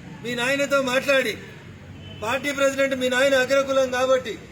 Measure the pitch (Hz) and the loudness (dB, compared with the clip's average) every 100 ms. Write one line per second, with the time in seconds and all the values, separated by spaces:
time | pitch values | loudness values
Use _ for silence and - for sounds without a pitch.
0 | - - 226 240 247 277 277 277 254 262 | -18 -12 -8 -4 0 0 2 2 2 0
1 | 269 269 240 - - - - - - - | 2 2 2 -4 -10 -18 -18 -18 -18 -18
2 | - - 208 262 285 277 277 269 277 262 | -18 -10 -4 -4 -2 0 2 2 0 0
3 | 254 247 277 269 254 277 269 269 262 247 | 0 2 4 4 4 2 2 2 2 2
4 | 254 262 226 170 - | 2 2 0 -10 -14